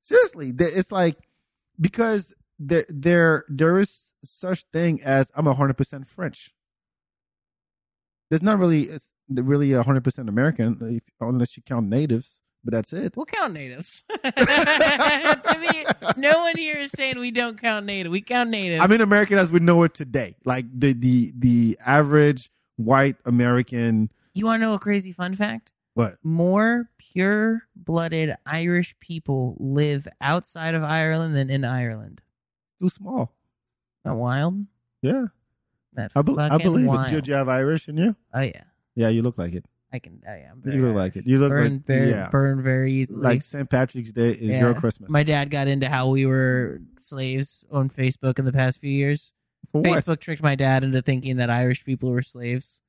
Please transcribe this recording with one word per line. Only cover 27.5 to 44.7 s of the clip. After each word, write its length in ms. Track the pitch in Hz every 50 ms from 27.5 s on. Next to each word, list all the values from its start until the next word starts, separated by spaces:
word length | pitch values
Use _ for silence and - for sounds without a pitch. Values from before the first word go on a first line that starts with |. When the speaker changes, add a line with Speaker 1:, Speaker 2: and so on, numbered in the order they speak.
| 226 233 _ _ _ - 175 - 165 165 165 165 160 160 160 151 - - _
Speaker 2:
Irish 500 | - 151 165 170 175 175 175 175 - _ _
people 560 | - - 170 160 _ - 139 131 127 123 87 -
live 480 | - 135 139 143 151 147 147 139 143 - _ _
outside 540 | - 139 156 180 - - - 165 160 165 165
of 80 | 160 156
Ireland 520 | 147 156 160 156 160 160 160 165 160 151
than 140 | 139 135 131
in 140 | 139 139 135
Ireland. 560 | 120 131 127 123 117 110 110 107 - - - _ _ _ _ _ _ _ _ _ _ _ _
Speaker 1:
Too 100 | 185 180
small. 440 | - - 202 190 262 247 - - _ _ _ _ _ _ _ _ _ _ _ _ _ _ _
Speaker 2:
Not 120 | - 123
wild? 480 | 113 120 123 127 139 151 170 185 202 202 196 _ _ _ _ _ _
Speaker 1:
Yeah. 260 | - 131 254 269 247 202 _ _ _ _ _ _ _ _ _ _ _ _ _
Speaker 2:
That's 200 | - 110 101 _
Speaker 1:
I 60 | 139
bel- 180 | 147 - 277 156
I 100 | 147 151
Speaker 2:
fucking 160 | 143 160 170
Speaker 1:
believe 220 | 190 165 - 127
Speaker 2:
wild. 200 | 123 - 135 135 127
Speaker 1:
it. 40 | 156
Did 120 | 156 131
you 60 | 135 143
have 160 | 139 135 127
Irish 380 | 127 131 135 143 160 156 -
in 100 | - 151
you? 180 | 156 180 233 208 _ _ _ -
Speaker 2:
Oh, 80 | 123
yeah. 220 | 135 110 - - _ _ _ _ _ _ _
Speaker 1:
Yeah, 120 | 120 113 110
you 120 | 113 113 117
look 140 | 123 117
like 160 | - 90 87 85
it. 120 | 87 - _ _ _ _ _
Speaker 2:
I 80 | 127 123
can, 220 | - 85 87 - _
oh, 60 | 98 104
yeah, 160 | 82 65 65
I'm 60 | 92 127 -
Speaker 1:
You 60 | 135 139 135
Speaker 2:
very 0 | 131
Speaker 1:
look 120 | 120 110
like 180 | 101 92 95 -
it. 100 | 98 -
You 140 | 123 131 135
look 100 | 139 143
Speaker 2:
burn 240 | 139 143 143 143 139
Speaker 1:
like, 100 | 135 -
Speaker 2:
very, 240 | - 135 127 135 120
Speaker 1:
yeah. 200 | 113 101 95 -
Speaker 2:
burn 320 | - 139 139 139 135 135
very 300 | 127 135 131 131 131 135 135
easily. 280 | 135 131 127 - - 123
Speaker 1:
Like 180 | 123 120 131
Saint 280 | - - - 143 135 -
Patrick's 420 | - 127 131 123 - 127 117 110
Day 200 | 104 120 117 117
is 100 | 107 104
Speaker 2:
Yeah. 180 | 113 107 117 131
Speaker 1:
your 140 | 123 120